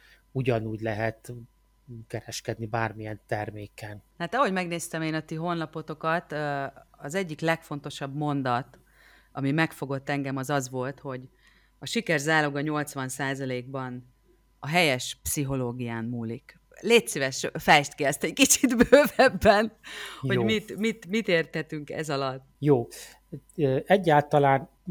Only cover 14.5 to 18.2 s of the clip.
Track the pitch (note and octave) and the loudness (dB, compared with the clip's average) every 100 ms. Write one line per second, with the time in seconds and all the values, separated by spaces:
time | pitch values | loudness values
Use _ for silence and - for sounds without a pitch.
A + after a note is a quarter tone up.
14.5 | _ C#3 E3+ D#3+ B2+ - - - D#3 C3+ | _ 0 2 4 2 -4 -8 -6 -4 -2
15.5 | C3+ B2 B2 A#2+ A#2 A2+ B2 A2+ A#2 - | -2 -4 -4 -6 -4 -6 -6 -6 -8 -14
16.5 | - _ - G3+ A#3 - D#3 C3+ C3+ - | -20 _ -8 4 4 4 -4 -4 -4 -6
17.5 | E3 - D#3 C#3+ - C#3 D3 | -2 6 6 6 -2 -2 0